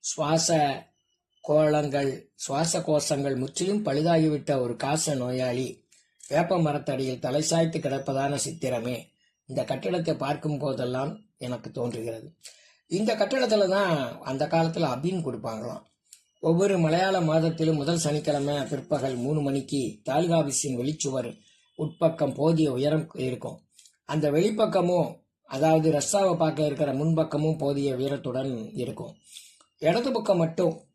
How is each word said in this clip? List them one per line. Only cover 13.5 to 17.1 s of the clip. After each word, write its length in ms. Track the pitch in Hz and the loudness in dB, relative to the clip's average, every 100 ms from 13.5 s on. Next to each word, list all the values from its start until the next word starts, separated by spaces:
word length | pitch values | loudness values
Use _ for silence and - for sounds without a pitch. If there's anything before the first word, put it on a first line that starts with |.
| 214 190 | 4 4
தான் 520 | 190 196 156 120 - | 2 2 0 -2 -6
அந்த 260 | - 135 147 | -6 -4 0
காலத்துல 340 | 165 165 165 | 2 2 0
அபின் 440 | 160 123 160 185 | -2 0 -2 -2
கொடுப்பாங்களாம். 580 | 151 107 117 110 117 90 - _ _ - _ _ | -4 -6 -8 -8 -10 -12 -16 _ _ -20 _ _
ஒவ்வொரு 380 | - 170 202 190 | 0 2 4 4
மலையாள 420 | 165 165 190 | 4 4 2